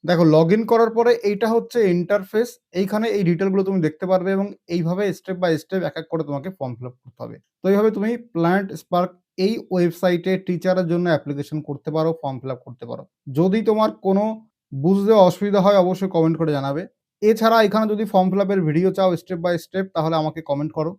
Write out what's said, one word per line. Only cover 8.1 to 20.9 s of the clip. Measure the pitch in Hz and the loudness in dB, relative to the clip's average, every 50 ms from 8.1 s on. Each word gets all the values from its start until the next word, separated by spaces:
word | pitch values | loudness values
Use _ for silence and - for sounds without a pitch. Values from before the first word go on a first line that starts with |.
| 240 240 233 _ _ | -4 -6 -8 _ _
প্ল্যানেট | 170 165 170 185 202 196 190 - 165 | 0 0 2 2 0 -2 -4 -12 -16
স্পার্ক | - _ 180 175 180 180 - _ _ _ _ - 185 | -8 _ -2 -2 -2 -2 -6 _ _ _ _ -2 -2
এই | 208 226 220 - _ | -2 -2 -4 -6 _
ওয়েবসাইটে | 185 185 175 170 165 - - 185 175 170 170 190 190 190 190 | 0 0 0 0 0 0 0 0 0 0 0 -2 -2 -2 -2
টিচারের | - 180 165 - 185 185 185 185 160 | -4 -6 -2 0 0 0 0 0 0
জন্য | 170 170 180 175 | 0 0 2 2
অ্যাপ্লিকেশন | 160 143 - 143 143 143 139 - 151 156 143 - | 0 0 -2 -6 -8 -8 -8 -6 -8 -8 -8 -8
করতে | 143 139 _ 160 151 | -10 -10 _ -4 -2
পারো, | 160 160 165 160 160 | 0 0 -2 -2 -4
ফর্ম | - 139 131 120 | -8 -8 -8 -8
ফিল | 120 131 131 | -10 -10 -10
আপ | 127 _ | -10 _
করতে | 135 123 _ 120 117 | -20 -18 _ -14 -14
পারো। | 120 - - _ _ _ _ 151 127 143 | -14 -14 -16 _ _ _ _ -6 -2 0
যদি | 170 190 190 226 220 226 | 2 2 2 2 0 0
তোমার | 214 214 220 214 214 _ - | 2 2 0 0 -2 _ -2
কোনো | 190 190 196 208 220 220 220 - _ _ _ _ _ | 0 2 2 0 -2 -4 -8 -14 _ _ _ _ _
বুঝতে | 147 135 139 175 196 196 196 208 226 208 185 | -8 -2 2 2 2 2 4 4 6 8 6
অসুবিধা | 180 180 - 208 208 196 202 180 | 6 4 0 -2 0 2 2 4
হয় | 202 202 196 180 | 4 4 4 4
অবশ্যই | 180 185 185 196 190 - | 2 0 -4 -4 -2 0
কমেন্ট | 170 160 160 165 156 | 0 2 2 0 0
করে | 165 160 147 | -2 -2 -2
জানাবে। | 139 135 139 139 156 190 - _ _ _ _ _ _ | -2 -4 -4 -6 -6 -8 -12 _ _ _ _ _ _
এছাড়া | 208 214 226 214 220 220 226 226 220 | 2 2 2 4 2 4 4 4 4
এখানে | 196 196 220 220 214 | 4 2 0 0 0
যদি | 214 202 220 214 | -2 -4 -4 0
ফর্ম | - 190 185 190 | 2 2 2 2
ফিল | 170 196 202 | 0 0 0
আপের | 190 202 190 170 156 | 0 0 0 0 0
ভিডিও | 147 165 185 190 185 | 0 2 0 0 0
চাও | 196 190 185 175 160 | 2 0 0 0 -2
step | - - 185 170 170 | -6 -10 -10 -4 -2
by | 180 175 165 - | -2 -2 -2 -4
step | _ - 190 196 190 _ | _ -6 -6 -6 -4 _
তাহলে | 165 156 160 165 160 | -2 -2 0 0 0
আমাকে | 156 156 151 165 160 - | -2 -2 -6 -8 -6 -6
কমেন্ট | 143 143 147 156 - 160 | -4 -4 -4 -6 -4 -4
করো। | 151 165 | -6 -6